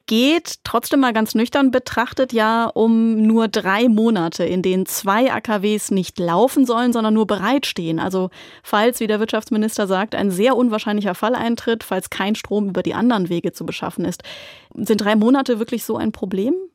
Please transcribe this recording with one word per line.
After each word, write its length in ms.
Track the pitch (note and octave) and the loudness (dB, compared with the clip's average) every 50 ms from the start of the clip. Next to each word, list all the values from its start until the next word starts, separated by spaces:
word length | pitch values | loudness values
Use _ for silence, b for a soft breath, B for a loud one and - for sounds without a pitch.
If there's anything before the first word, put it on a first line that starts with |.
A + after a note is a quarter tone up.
| _ | _
geht 560 | - A3+ A3+ B3 C#4 D#4+ E4+ E4 - - - | -2 2 2 4 4 2 2 -2 -6 -12 -12
trotzdem 380 | - - - A#3 A#3+ - D#4 C#4+ | -6 -4 -4 -2 -2 0 2 2
mal 140 | C4+ B3 A3 | 2 2 2
ganz 200 | A3 A3 A3 - | 0 0 0 0
nüchtern 360 | A3 A3+ - - C#4+ C#4 C4 | 0 0 0 2 2 2 2
betrachtet 640 | A#3+ B3+ B3+ - - - A#3 B3 - - C4 B3+ - | 2 0 -2 -2 -2 -2 -2 -2 0 -2 -2 0 2
ja 320 | A3+ G#3+ G#3+ A3+ A#3 A#3 | 2 2 2 2 0 0
um 600 | A3 - - A3 A3+ A3+ A3+ A3+ A3+ A3+ A3 G#3+ | 0 0 2 2 4 4 4 4 2 2 4 4
nur 220 | G#3+ A3 A3+ A3+ G#3+ | 4 4 4 2 2
drei 400 | - A3 F#3+ F#3 G3 G#3 A#3+ B3+ | 0 -2 0 2 2 4 4 4
Monate, 560 | A3 G#3 A3 A#3 A3 F3+ E3 E3 - - F3+ | 4 4 4 2 2 2 0 -2 -2 -2 -2
in 160 | E3 F3+ F#3 | -2 0 0
denen 240 | F3 F#3 F#3 F#3 F#3+ | 0 0 0 0 -2
zwei 480 | - - - - G3 G3 A3 B3+ C4 | -2 -6 -4 -2 0 2 2 2 2
A 80 | - A3 | 0 -2
K 220 | - - G#3+ G3+ | -4 -2 -2 -2
Ws 280 | F#3 G#3+ G#3+ G#3 - - | 0 0 -2 -2 -2 -2
nicht 280 | G#3+ F#3+ F3 - - - | -2 -2 -2 -2 -4 -4
laufen 480 | F3 E3+ E3 F3+ A#3 C4 - D4 C4+ | -2 0 2 4 2 4 4 2 2
sollen, 260 | A#3+ A#3 A3+ B3 B3 | 2 2 0 2 0
sondern 220 | A#3 A#3 A3 G#3+ G#3+ | 2 2 2 2 2
nur 120 | A3 A3 | 2 2
bereitstehen. 720 | G3+ G#3 G3 F3+ G#3+ C4 C#4+ - - - - F3 D#3+ E3 D#3+ | 2 0 -2 0 0 0 0 -2 -4 -6 -6 -4 -2 -2 -2
Also 300 | E3 F#3 F#3 F#3+ F#3 F#3 B B B B B B | -2 -2 -2 -2 -2 -4 B B B B B B
falls, 380 | B - - G#3 G#3+ A#3+ B3 - | B -2 0 2 2 2 0 0
wie 60 | A#3 | -2
der 140 | G#3 G#3+ G#3 | -2 0 0
Wirtschaftsminister 680 | A3 A3 - A3 - - A3+ G#3+ G#3+ A3 - - G#3 | -2 -2 -2 -4 -2 -2 0 0 0 0 -2 -2 -2
sagt, 280 | F#3 F#3+ F#3 G3+ A3 - | 0 0 0 -2 -2 -4
ein 160 | - G3 G3+ | -2 -2 -2
sehr 240 | F3+ F3 G#3 B3+ C4 | 0 2 2 2 4
unwahrscheinlicher 600 | A3 B3+ A#3+ G#3+ G#3+ - G#3+ G#3 G#3 G3+ G3+ F3+ | 2 2 2 0 -2 -2 -2 -2 -2 -2 -2 -2
Fall 200 | - - G#3+ B3+ | -2 -2 0 0
eintritt, 480 | - A3+ A#3 A#3 - - A#3+ A3+ A3+ | 0 -2 -2 -4 -2 -2 -2 -2 -2
falls 280 | - - F#3+ F#3+ - - | -4 -4 -6 -6 -6 -6
kein 240 | - - G3 G3+ A3 | -6 -4 -2 -2 -2
Strom 340 | - - - G3+ G#3 G#3 G3+ | -4 -4 -4 -2 -2 -2 -2
über 140 | F3+ F#3 | -2 -4
die 120 | F3+ - - | -4 -2 -2
anderen 360 | - G#3 B3 A#3+ G#3 F3+ E3 | 0 0 2 2 2 0 -2
Wege 220 | F3+ F3 - F3 | -2 -4 -4 -4
zu 120 | - - E3+ | -6 -8 -8
beschaffen 400 | D#3+ - - - F3+ - - F3 | -10 -8 -8 -8 -8 -6 -4 -4
ist. 180 | F3+ F3 - - B B B B B B B B B B | -4 -6 -8 -12 B B B B B B B B B B
Sind 280 | - G#3 - A3 G3+ | -4 0 0 0 2
drei 140 | G#3+ G3+ A3 | 2 2 4
Monate 420 | G#3+ G#3 A#3 C4 C#4 C4+ - A#3+ G#3 | 4 4 4 4 2 2 0 -2 -2
wirklich 260 | A#3 - B3+ A3 - | -2 -4 -6 -6 -6
so 120 | - A3 | -4 -4
ein 160 | A#3+ - A3 | -4 -4 -4
Problem? 420 | G#3+ - - F#3 G3 F#3 G3 B3+ E4+ F#4 F#4+ F4 _ | -4 -6 -6 -6 -2 -2 0 0 -2 -2 -6 -10 _